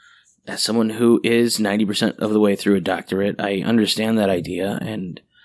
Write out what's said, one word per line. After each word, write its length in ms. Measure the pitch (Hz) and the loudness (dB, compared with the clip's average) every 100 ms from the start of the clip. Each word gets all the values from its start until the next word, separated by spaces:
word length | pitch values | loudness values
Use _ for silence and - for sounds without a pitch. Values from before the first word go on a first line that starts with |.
| _ _ _ _ - | _ _ _ _ -12
as 140 | 98 | -6
someone 280 | - 113 110 | -2 0 0
who 320 | 107 117 117 | 2 4 4
is 360 | 113 117 120 110 | 4 2 2 0
ninety 260 | 104 104 104 | 0 0 -2
percent 320 | 101 113 - | -2 -4 -2
of 120 | 107 | 0
the 80 | 107 | 2
way 160 | 104 98 | 2 2
through 200 | 101 98 | 2 2
a 60 | |
doctorate, 580 | 95 90 - 185 101 - | 0 -4 -2 -2 -2 -2
I 220 | 101 98 | -4 -2
understand 560 | - 117 101 - 110 113 | 0 2 2 0 0 2
that 120 | 98 | 2
idea, 480 | 90 82 90 98 - | 0 -4 -4 -4 -4
and 400 | - 107 92 - _ _ | -6 -8 -10 -12 _ _